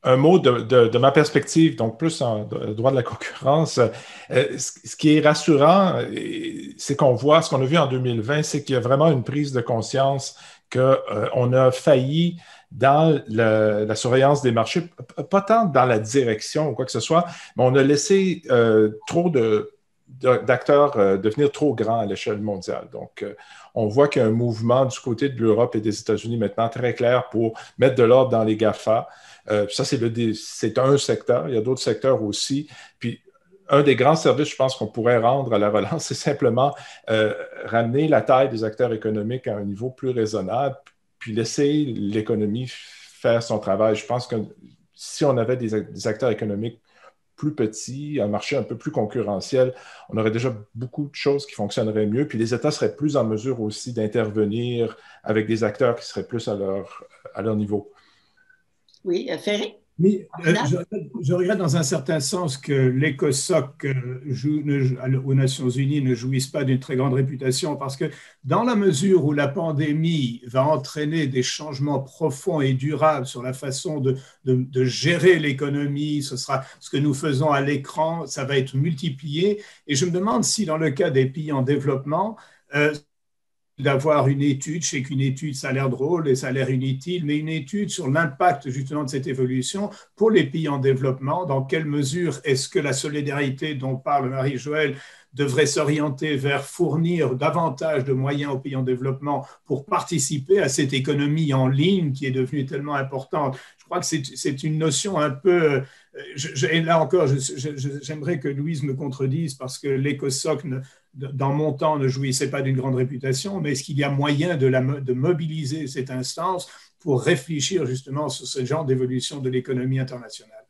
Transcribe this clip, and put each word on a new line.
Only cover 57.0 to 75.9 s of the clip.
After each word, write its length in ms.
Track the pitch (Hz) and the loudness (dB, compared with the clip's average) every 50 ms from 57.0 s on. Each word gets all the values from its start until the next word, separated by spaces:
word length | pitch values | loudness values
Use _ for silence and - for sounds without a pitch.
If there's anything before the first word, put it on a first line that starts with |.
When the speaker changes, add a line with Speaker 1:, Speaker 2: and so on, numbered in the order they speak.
| - - _ _ _ - - | -20 -20 _ _ _ -16 -10
Speaker 1:
à 80 | - | -6
leur 140 | 101 110 110 | -4 -2 -2
niveau. 360 | 107 104 101 104 101 - - _ _ _ _ _ _ _ _ _ _ _ _ _ _ _ _ _ _ _ _ _ _ _ | -2 -2 -2 -4 -6 -6 -8 _ _ _ _ _ _ _ _ _ _ _ _ _ _ _ _ _ _ _ _ _ _ _
Speaker 2:
Oui, 240 | 196 175 190 - - | -4 -4 -2 -2 -4
euh, 80 | 175 151 | -8 -6
Ferry ? 380 | - 208 208 208 415 - - _ _ _ _ - | -4 -4 -2 -2 -4 -8 -10 _ _ _ _ 2
Speaker 3:
Oui, 260 | 165 196 214 185 - - - 165 | 2 2 2 2 -4 -12 -16 -4
euh, 40 | 170 160 180 | 0 2 2
Speaker 2:
Final ? 120 | 214 247 | 2 2
Speaker 3:
je 100 | 131 156 175 | 0 0 -2
regrette, 320 | 175 _ 208 202 165 135 - 233 | -4 _ -8 -10 -10 -10 -10 -6
je 140 | 175 131 175 | -2 -2 0
regrette 240 | 180 185 180 214 190 | 0 2 0 0 0
dans 180 | 185 156 135 | 0 0 0
un 60 | 170 | 0
certain 360 | 160 - 180 156 131 - 165 156 | 0 0 -2 -4 -2 -2 -2 -2
sens 380 | 131 - - 180 180 156 131 | -2 -4 -4 -4 -4 -4 -6
que 160 | - - - | -8 -6 -2
l'écosoc, 1120 | 143 135 131 127 123 131 143 160 143 - 185 151 127 131 - - 180 156 135 - - _ - | 0 2 2 2 2 2 0 0 0 0 0 0 0 0 0 2 0 0 0 -2 -10 _ -6
euh, 380 | 139 135 131 123 123 127 127 139 | -4 -4 -4 -4 -6 -10 -10 -8
joue, 360 | 151 127 104 120 151 151 151 143 | -8 -8 -4 -2 -2 -2 0 0
ne, 340 | 147 143 135 131 131 131 123 | 0 0 2 2 0 -2 -2
à 60 | 127 | -2
l-, 140 | 127 131 131 | -2 -2 0
aux 120 | 131 135 135 | 0 0 2
Nations 340 | 131 135 131 131 - 131 123 | 2 2 2 0 -2 -4 -2
Unies 320 | 117 131 139 135 147 147 | -2 0 -2 0 0 0
ne 140 | 135 131 127 | 0 0 0
jouisse 320 | 113 117 131 135 131 131 | -2 -2 -2 -2 -2 -4
pas 180 | - - 156 139 | -4 -4 -4 0
d'une 160 | 131 131 123 | 0 0 -2
très 160 | - - 143 | -2 -4 -2
grande 160 | 127 131 139 | -2 0 0
réputation 640 | 127 135 135 135 151 127 135 131 127 - - 156 143 | 2 0 0 -2 -2 -4 -2 -2 -2 0 -2 -4 -4
parce 200 | 131 143 131 135 | -4 -6 -8 -6
que 100 | - 170 151 147 - - - _ _ | -6 -6 -6 -6 -12 -20 -20 _ _
dans 220 | _ 127 156 196 233 | _ 0 0 2 2
la 100 | 247 240 | 2 2
mesure 520 | 208 202 190 160 131 185 196 190 175 131 | 4 4 4 2 4 4 4 4 6 4
où 80 | 147 151 | 4 2
la 140 | 147 143 135 | 2 0 0
pandémie 920 | 135 - 165 165 151 139 156 147 147 156 160 170 170 156 135 117 117 117 - | 0 -2 -4 -2 0 0 0 0 0 0 2 2 2 2 0 -2 -4 -8 -12
va 180 | 123 117 131 131 | -4 0 0 2
entraîner 640 | 147 156 139 131 - - 151 151 147 156 165 156 | 2 2 0 -2 -8 -6 -6 -4 -2 0 0 -2
des 160 | 135 127 127 | 0 0 -2
changements 580 | 123 - - - 151 156 143 131 139 147 143 131 | -2 -2 -4 -8 -10 -10 -6 -4 -2 -2 -2 -2
profonds 640 | 135 - - - 165 156 131 - - 190 170 151 | -4 -8 -8 -4 -4 -4 -4 -4 -4 -2 -2 0
et 100 | 135 135 | 0 0
durables 540 | 135 127 131 151 151 139 156 156 151 143 127 | 0 0 -2 -4 -2 2 2 2 2 2 -4
sur 160 | 131 - 127 | -8 -10 -8
la 100 | 120 127 | -8 -8
façon 480 | 131 - - 139 131 - - 180 156 147 | -8 -8 -8 -8 -8 -6 -6 -6 -6 -2
de, 160 | 131 135 131 131 - - _ _ _ | -2 -2 -2 -2 -6 -20 _ _ _
de, 100 | 131 127 | 0 0
de 300 | 127 127 127 - 127 131 | 0 0 -2 -2 0 0
gérer 540 | 127 120 - 123 151 175 170 143 185 180 160 | 0 -2 -2 0 0 0 4 6 6 6 6
l'économie, 840 | 151 147 143 139 147 143 143 143 147 143 | 2 -2 -2 -2 -4 -4 -2 -2 -2 -2